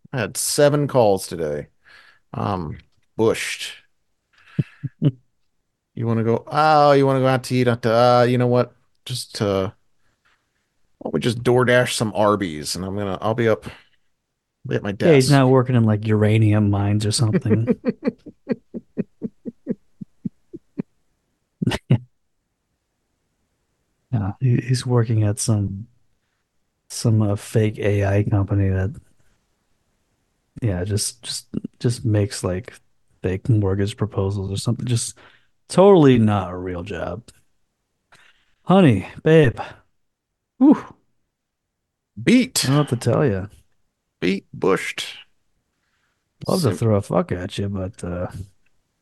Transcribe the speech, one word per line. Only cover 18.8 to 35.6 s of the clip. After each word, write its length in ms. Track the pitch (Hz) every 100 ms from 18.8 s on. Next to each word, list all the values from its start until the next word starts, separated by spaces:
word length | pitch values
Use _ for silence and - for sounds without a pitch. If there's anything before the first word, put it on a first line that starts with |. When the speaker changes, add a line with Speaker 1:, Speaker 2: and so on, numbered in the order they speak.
| - - - _ - - - - - - _ _ - _ - - _ - _ - - _ _ _ _ _ _ _ -
Speaker 2:
<laughs> 340 | - - - - _ _ _ _ _ _ _ _ _ _ _ _ _ _ _ _ _ _ _ _
Yeah, 200 | 117 98 -
he, 180 | 131 120
he's 280 | 120 123 123
working 380 | 123 113 110
at 160 | 104 104
some, 480 | - 107 101 98 113 _ _ _ _ _ _ _ _ _ _
some, 320 | - 123 110
uh, 140 | 104 101
fake 440 | - 117 107 104
A 260 | 107 101 98
I 180 | 101
company 460 | 104 104 98 101 95
that, 260 | 95 95 151 _ _ _ _ _ _ _ _ _ _ _ _ _ _ _ -
yeah, 220 | 107 90
just, 380 | 95 101 - -
just, 260 | - - - - - _
just 260 | 127 120 117
makes, 380 | 104 101 -
like, 300 | 98 92 - - _ _ _ _
fake 280 | - 98 -
mortgage 480 | 110 98 98 101 -
proposals 540 | 107 - 98 101 95
or 60 | 98
something. 280 | - 113 123
Just 320 | 117 - - - _ _ _